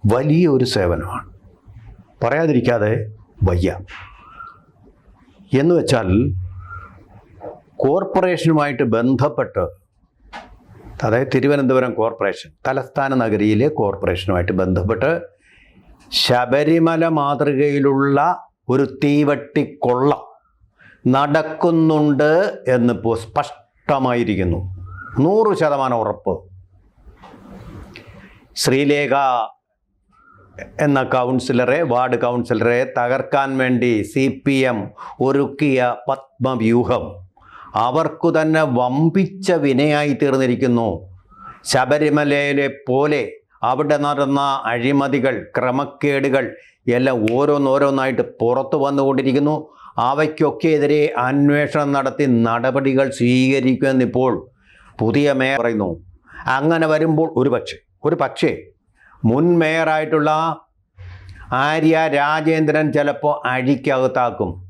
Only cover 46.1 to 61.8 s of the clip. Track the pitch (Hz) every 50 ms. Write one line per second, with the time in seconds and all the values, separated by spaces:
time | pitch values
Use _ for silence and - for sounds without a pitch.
46.1 | 139 139 135 143 127 135 127 - - - - _ _ _ _ - 120 123 131 135
47.1 | 131 120 110 - 117 127 143 147 147 143 139 135 131 143 143 139 135 135 131 135
48.1 | 127 - 123 - - - 113 117 123 131 135 135 - 151 135 139 139 139 139 135
49.1 | 135 131 135 135 123 139 143 151 156 151 - - _ _ - - - - 117 123
50.1 | 139 147 156 151 156 - 156 143 139 - - 165 156 147 147 147 147 151 147 147
51.1 | - 120 123 127 135 143 143 147 143 147 147 139 - 156 147 139 143 139 131 135
52.1 | 131 - 143 135 123 117 117 117 117 117 117 131 123 139 135 135 131 131 139 131
53.1 | - - 120 120 123 127 131 131 135 139 123 131 131 - 139 135 135 127 127 117
54.1 | - 123 127 127 107 85 - - _ _ _ _ _ - - - - - 104 110
55.1 | - 143 147 143 139 131 131 131 135 131 117 117 113 107 101 90 85 - - -
56.1 | - - _ _ - - - - 127 135 143 156 170 165 160 156 156 151 156 160
57.1 | 156 151 165 156 - - 127 139 123 113 - - - - _ _ _ _ - 147
58.1 | 165 - 147 131 - - - 151 98 - - - _ _ _ _ _ _ _ _
59.1 | - _ - 113 117 135 160 175 175 170 160 156 160 165 160 156 156 156 156 156
60.1 | 160 156 147 156 156 156 160 165 151 - _ _ _ _ _ _ _ - - -
61.1 | - - - - - - - - 123 127 139 147 156 160